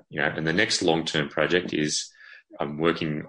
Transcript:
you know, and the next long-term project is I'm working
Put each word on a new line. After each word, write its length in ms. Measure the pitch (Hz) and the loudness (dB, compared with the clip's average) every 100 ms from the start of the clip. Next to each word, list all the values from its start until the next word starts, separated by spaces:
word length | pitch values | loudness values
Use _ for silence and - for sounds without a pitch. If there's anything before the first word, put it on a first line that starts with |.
| - | -10
you 120 | 80 | -2
know, 100 | 76 | -2
and 140 | 80 80 | 0 0
the 60 | |
next 280 | 85 113 - | 2 2 2
long-term 460 | 90 82 78 80 73 | 2 2 2 -2 -2
project 460 | - 76 87 87 | 0 2 2 0
is 360 | 90 76 - - - - - _ - | -2 0 -2 -6 -14 -20 -20 _ -8
I'm 200 | 73 73 | -6 0
working 460 | 82 82 80 76 | 0 2 -2 -4